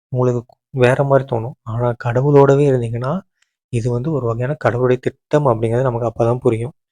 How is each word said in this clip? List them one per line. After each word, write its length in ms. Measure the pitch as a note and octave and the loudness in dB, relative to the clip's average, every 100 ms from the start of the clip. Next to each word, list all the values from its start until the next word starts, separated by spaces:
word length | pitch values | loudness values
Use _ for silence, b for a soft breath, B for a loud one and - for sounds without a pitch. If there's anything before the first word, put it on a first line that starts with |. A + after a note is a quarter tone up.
| _ | _
உங்களுக்கு 480 | B2+ B2+ A#2+ - _ _ | -2 0 -2 -8 _ _
வேற 340 | C3+ B2 C3 | 2 2 2
மாதிரி 320 | C#3 C3+ C3+ A#2 | 2 2 2 -6
தோணும். 140 | A#2 - | -6 -12
ஆனா 320 | A2+ A2+ B2 A#2 | -10 -4 -4 -2
கடவுளோடவே 600 | A#2+ A#2+ D3 C#3+ C#3 C#3 C#3+ | -4 -2 4 6 6 4 2
இருந்தீங்கன்னா, 500 | B2+ A#2 A#2 B2+ F3+ - _ _ _ _ | 0 -2 -6 -6 -8 -10 _ _ _ _
இது 220 | A#2+ A#2+ | -4 -2
வந்து 220 | A#2+ D#3 | -2 -2
ஒரு 140 | D3 A#2 | -4 -4
வகையான 280 | A2+ B2 | -4 -4
கடவுளுடைய 460 | D3+ A#2 A#2+ B2+ B2 | -2 -2 0 0 0
திட்டம் 440 | B2 - _ D3+ C#3+ | -4 -10 _ 0 0
அப்படிங்கிறது 360 | A2 A2+ A#2 | 0 0 0
நமக்கு 300 | C3 A#2 A#2 | -2 -2 -4
அப்பதான் 260 | - A#2 B2+ | -2 -2 0
புரியும். 340 | B2+ A2+ B2 - _ | -2 -2 -6 -14 _